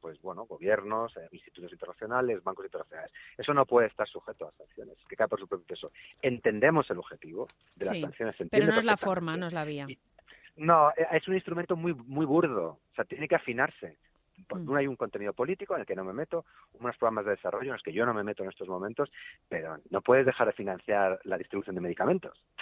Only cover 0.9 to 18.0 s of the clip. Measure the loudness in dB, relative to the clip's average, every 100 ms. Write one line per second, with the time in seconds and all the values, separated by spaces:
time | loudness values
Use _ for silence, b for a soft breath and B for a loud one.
0.9 | -4 -4 -8 -18 -20 -20 -18 -16 -14 -14
1.9 | -10 -4 0 0 -2 -4 -8 -8 -10 -12
2.9 | -14 -16 B B B 0 2 4 6 4
3.9 | 0 -6 -6 -12 -12 -12 -14 -20 -18 -18
4.9 | -18 -8 0 0 0 -4 -6 -6 -12 -12
5.9 | B B B 0 2 2 4 6 6 2
6.9 | -2 -8 -14 -12 -10 -10 -14 _ -6 -4
7.9 | -2 -4 -4 -6 -4 0 4 6 6 4
8.9 | 2 2 0 -2 -4 -4 -4 -6 -6 -8
9.9 | -12 _ _ -20 B B 0 6 8 8
10.9 | 6 4 2 2 -2 0 -4 -2 0 -2
11.9 | -4 -4 -2 4 4 4 2 -2 -6 _
12.9 | -6 -6 -4 0 0 0 -2 -2 -2 -16
13.9 | -16 _ _ _ _ -10 -8 -2 0 0
14.9 | -2 -6 -4 -6 -2 -2 -4 -4 -4 -4
15.9 | -6 -6 -6 -6 -6 -8 b b -8 -6
16.9 | 0 2 2 0 -2 -2 -4 -4 -6 -6
17.9 | 0